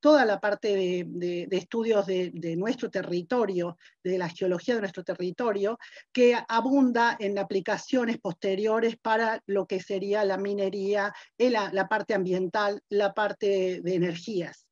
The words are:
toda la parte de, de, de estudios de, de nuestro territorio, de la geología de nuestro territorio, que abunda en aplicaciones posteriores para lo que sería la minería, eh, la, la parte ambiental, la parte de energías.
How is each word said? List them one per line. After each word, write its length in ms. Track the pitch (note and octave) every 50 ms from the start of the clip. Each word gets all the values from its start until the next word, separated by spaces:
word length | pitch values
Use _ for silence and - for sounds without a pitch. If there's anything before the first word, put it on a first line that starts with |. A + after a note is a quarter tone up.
toda 260 | - D4 D4+ D4 B3+
la 120 | A3 G3+ F#3+
parte 380 | - G#3 G3+ G3 - A3 G3+
de, 280 | F#3+ F#3+ F3+ F3+ F3+ F3 E3+
de, 380 | E3+ F3 F3 F3 F3 F3 F3
de 100 | F3+ F#3+
estudios 480 | F#3 F3+ _ - A#3 A3+ A3+ A3 G#3 F#3+
de, 260 | F3+ F#3+ F#3 F3+ F3 -
de 200 | E3+ D#3+ E3+ E3
nuestro 360 | E3+ F#3+ A3 C4 C4 - G#3
territorio, 880 | - G3+ F3+ - F3 F3 F3 - B3+ B3 A#3 G3 G3 F3+ E3+ F3 E3+ _ _ - _ _ _
de 140 | F3+ F#3 F#3
la 100 | F3+ D#3+
geología 460 | E3+ - G3 F#3 F#3 F3 - - A#3+
de 60 | A3+ G#3
nuestro 200 | F#3+ F3 - F3
territorio, 760 | - F#3 F3 F3+ F3+ F3 - B3 A#3 G#3 G3+ G3 G3+ A#3 - - - - - - _ _
que 240 | - B3 A#3+ A#3+ A#3 A#3+
abunda 720 | - A3 A#3 G#3+ C4+ C4 C#4 C4+ B3 A#3 A#3 A#3 A#3 A3 A#3+
en 200 | G#3+ G3 G3+ G3+
aplicaciones 800 | G3 - G#3 G3 E3+ - G#3 E3 - - - B3+ A#3+ A3+ A#3 -
posteriores 800 | _ F#3+ E3+ _ - G3+ F#3+ F#3+ G#3 A3 A3 A3+ A3+ A3+ A#3 -
para 440 | _ A3+ A3 A3 A3+ A3 A3 - _
lo 200 | - G3 G3 F#3
que 140 | - G3 F#3
sería 460 | F3 - G3+ F#3+ F#3 G3 G3+ G#3+ G#3+
la 100 | G3 F#3+
minería, 760 | F#3+ G3 G3+ G3+ G3+ G3 F#3+ F#3+ G#3 F#3+ G3 G3+ G#3 G3 G#3 G3+ - - _ _ _
eh, 100 | A#3 B3+
la, 240 | A#3+ A3 G3+ F#3+ F3+
la 160 | F#3+ F#3+ F#3
parte 240 | A3 G#3+ G3+ _ A3
ambiental, 680 | G3 F#3 F3+ F#3 F#3 F#3 F3+ - A3 G#3 G3+ G#3 G#3 _ _
la 240 | G#3 G3+ G#3 G3 G3
parte 680 | - G#3 G3+ G3+ _ - G3+ G3 G3 F#3 F#3 F3+ E3+ E3+
de 120 | F3 F#3
energías. 680 | F3+ F3 F3+ E3 E3+ - - A3 F#3 E3+ C#3+ - _ _ _